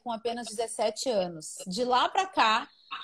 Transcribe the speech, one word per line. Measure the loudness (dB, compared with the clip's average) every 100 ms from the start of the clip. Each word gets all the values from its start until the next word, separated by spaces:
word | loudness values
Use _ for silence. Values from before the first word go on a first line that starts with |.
com | -4
apenas | -4 -4 -4 -6
dezessete | -4 -4 0 0 0 0
anos. | 0 0 -4 -12 -10 -6
De | -2
lá | 2 4 4
pra | 2 0
cá, | 4 4 4 0 _ -14 -10